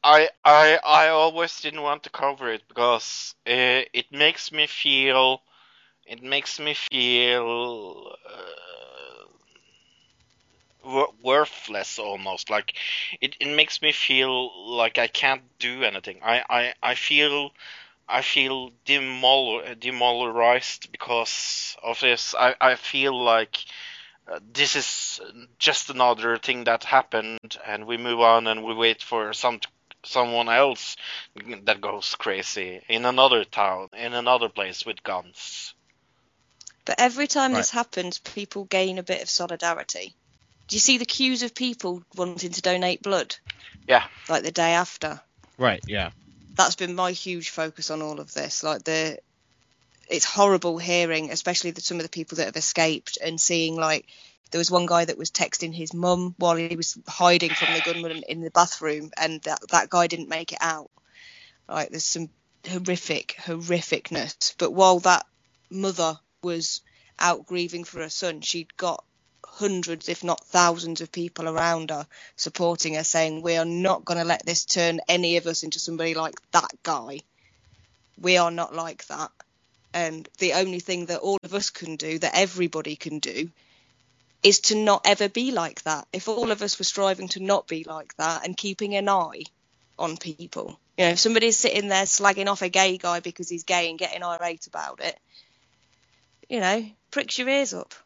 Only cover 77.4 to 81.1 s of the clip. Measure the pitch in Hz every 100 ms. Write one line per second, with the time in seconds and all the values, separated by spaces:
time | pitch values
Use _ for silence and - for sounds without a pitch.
77.4 | _ _ _ _ _ _ _ - 175 180
78.4 | 170 170 170 165 165 - - 143 156 _
79.4 | - _ _ _ _ 165 165 160 156 -
80.4 | 190 156 190 180 175 180 170